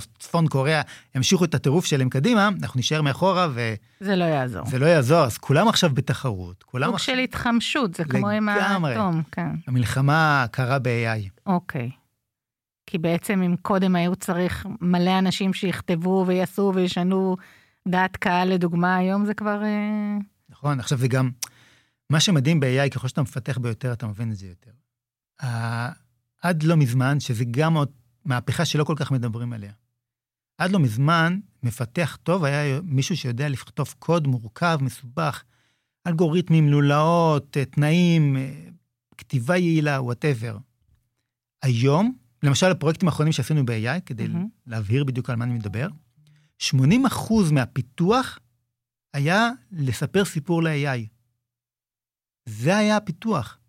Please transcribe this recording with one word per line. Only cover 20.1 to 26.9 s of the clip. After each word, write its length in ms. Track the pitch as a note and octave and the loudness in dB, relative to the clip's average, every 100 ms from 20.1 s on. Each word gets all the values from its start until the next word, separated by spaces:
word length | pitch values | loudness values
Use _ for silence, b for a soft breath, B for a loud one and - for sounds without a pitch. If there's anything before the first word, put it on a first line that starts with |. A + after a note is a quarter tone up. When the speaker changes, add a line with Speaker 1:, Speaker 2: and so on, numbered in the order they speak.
| G#3 G3+ _ _ | -6 -8 _ _
Speaker 1:
נכון, 320 | - C#3+ C#3 | -8 -4 -4
עכשיו 180 | G#2+ C3+ | -2 -2
זה 100 | B2+ | 0
גם, 220 | C3 C3 B2 - b b b b b - | 0 -2 -4 -12 b b b b b -2
מה 100 | D#3 | 0
שמדהים 400 | F3+ D#3+ C3 E3 | 2 2 2 2
ב-A 260 | C3 B2+ C#3 | 2 2 0
I, 40 | |
ככל 180 | B2+ B2+ | -2 -6
שאתה 140 | - | -4
מפתח 360 | C3+ - A2 A#2+ | -4 -4 -6 -4
ביותר, 340 | A#2+ A2 B2+ | -4 -4 -6
אתה 140 | A#2 A2+ | -6 -8
מבין 240 | G2+ A#2 | -6 -6
את 60 | G#2 | -8
זה 100 | F#2+ | -12
יותר. 240 | F2 _ G#2+ _ _ _ _ _ _ | -20 _ _ _ _ _ _ _ _
ה-, 440 | C3 A#2 A#2 A#2 A#2+ E3 _ _ _ _ | -6 -4 -4 -4 -6 -10 _ _ _ _
עד 200 | F3 E3+ | -2 0
לא 140 | D#3 E3 | 4 4
מזמן, 440 | C3+ | 4